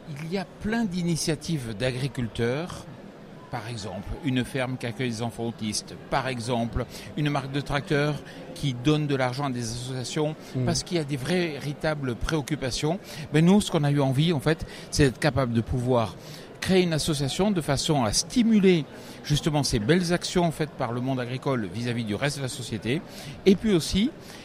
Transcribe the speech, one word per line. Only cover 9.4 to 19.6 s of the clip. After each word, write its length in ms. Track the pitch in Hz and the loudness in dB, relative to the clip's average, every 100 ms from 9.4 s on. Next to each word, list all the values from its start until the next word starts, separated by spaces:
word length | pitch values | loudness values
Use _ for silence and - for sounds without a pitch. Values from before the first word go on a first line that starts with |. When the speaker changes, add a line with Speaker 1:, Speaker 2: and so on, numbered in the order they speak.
| 143 | -2
Speaker 1:
à 40 | |
des 140 | 120 | -2
associations 720 | 117 117 123 131 120 160 151 156 - | -4 -6 -6 -6 -4 0 0 -2 -6
Speaker 2:
Mmh. 100 | 131 | -2
Speaker 1:
parce 180 | 127 165 | 0 0
qu'il 120 | - 175 | 0 -2
y 40 | |
a 40 | |
des 120 | 143 143 | -2 -2
vraies, 320 | 131 180 170 | 0 0 0
véritables 680 | 143 131 143 160 151 135 | -2 -6 -2 -2 -2 -2
préoccupations. 840 | 113 - 156 127 147 131 - 147 185 - - 147 | -2 0 0 0 -2 -2 0 0 -2 -6 -12 0
Mais 100 | 151 | 6
nous, 180 | 170 208 | 8 8
ce 100 | - | 6
qu'on 120 | 170 | 2
a 60 | 143 | 4
eu 100 | 143 | 4
envie, 320 | 135 131 165 | 4 4 4
en 80 | 156 | 4
fait, 240 | 151 160 - - - | 2 0 -2 -12 -4
c'est 140 | - | 4
d'être 140 | 143 113 | 4 4
capable 320 | 156 131 127 | 2 2 2
de 80 | 113 | 2
pouvoir 540 | 110 131 123 123 107 - - - - - | 2 0 4 4 2 -4 -14 -16 -14 -6
créer 220 | - 185 | 4 4
une 100 | 180 | 4
association 580 | 156 - 143 139 - 202 | 2 0 0 0 2 2
de 100 | 185 | 2
façon 440 | 151 135 - 147 | 2 2 2 2
à 80 | 110 | 4
stimuler 720 | - - 254 226 214 185 175 135 - - - | 2 0 4 6 8 8 6 2 -10 -16 -10
justement 380 | - 147 170 147 | 0 0 2 0